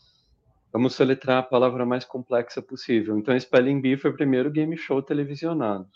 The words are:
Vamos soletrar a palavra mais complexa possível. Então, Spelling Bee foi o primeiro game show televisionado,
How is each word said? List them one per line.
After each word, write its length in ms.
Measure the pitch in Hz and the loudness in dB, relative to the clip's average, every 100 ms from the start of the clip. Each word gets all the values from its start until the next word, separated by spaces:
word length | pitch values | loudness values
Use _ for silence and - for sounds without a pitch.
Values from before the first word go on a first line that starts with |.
| _ _ _ _ _ _ _ | _ _ _ _ _ _ _
Vamos 220 | 113 127 | -2 0
soletrar 440 | - 131 131 131 127 | 2 2 2 2 0
a 40 | |
palavra 420 | 127 123 127 123 123 | 2 2 2 2 -2
mais 180 | 123 | -2
complexa 580 | - 131 123 120 117 - | -4 -12 -2 -2 -2 -8
possível. 560 | - 131 - 117 104 107 | -12 -12 0 0 2 -2
Então, 220 | 107 127 | 0 0
Spelling 420 | 127 135 127 139 | 4 4 4 2
Bee 160 | 131 135 | 0 0
foi 140 | 151 | 0
o 40 | 135 | 0
primeiro 360 | 143 127 135 | 0 2 0
game 260 | 151 156 165 | 0 -2 -4
show 240 | - 135 | -2 -2
televisionado, 880 | 135 147 143 143 165 160 117 101 95 | -2 -4 -4 -6 -4 -2 -2 -4 -6